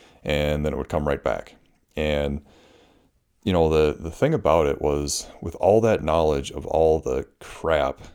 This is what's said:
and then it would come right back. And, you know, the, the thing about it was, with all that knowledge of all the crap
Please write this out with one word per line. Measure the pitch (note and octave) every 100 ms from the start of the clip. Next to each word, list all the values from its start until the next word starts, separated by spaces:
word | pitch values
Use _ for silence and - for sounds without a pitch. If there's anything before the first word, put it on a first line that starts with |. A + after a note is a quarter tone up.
| - _
and | - D2 D2 D2+ D2
then |
it | C2+
would | C2+
come | D#2+ D2
right | C#2
back. | - G1+ - - _ _ _
And, | - D2+ D2 C#2+ C#2+ - _ _ _ _ _ _ _ _ _
you | -
know, | F2+ D#2+
the, | D#2 D2+ -
the | D#2+
thing | - C3+
about | D#3 D#2 E2 D2
it | C#2
was, | D2+ D2 D2 - - -
with | - -
all | F2+ G#2+
that | A2+ F#2
knowledge | D2+ D#2+ D#2 C#2+ C2+
of | C#2+ C#2
all | D#2 D#2+ D#2
the | C#2 C2 - _
crap | - - - D#2+ C2+ - -